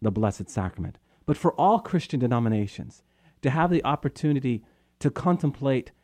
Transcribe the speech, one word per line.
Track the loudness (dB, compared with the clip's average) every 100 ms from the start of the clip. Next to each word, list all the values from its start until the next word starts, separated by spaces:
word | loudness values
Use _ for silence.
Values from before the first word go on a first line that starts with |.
the | -2
Blessed | 0 0 -2 -6
Sacrament. | -4 -4 -4 -10 -10 _ _ -4
But | 0
for | 0
all | 4 4 4
Christian | 0 -4 -2 -2
denominations, | 0 2 2 0 -2 -8 -14 -18 _ _ _ _
to | -2
have | 2 2
the | 2
opportunity | 0 -2 -4 -2 0 0 0 -4 -6 _ _ -4
to | -2
contemplate | 0 0 2 0 -2 0 -2 -4 -14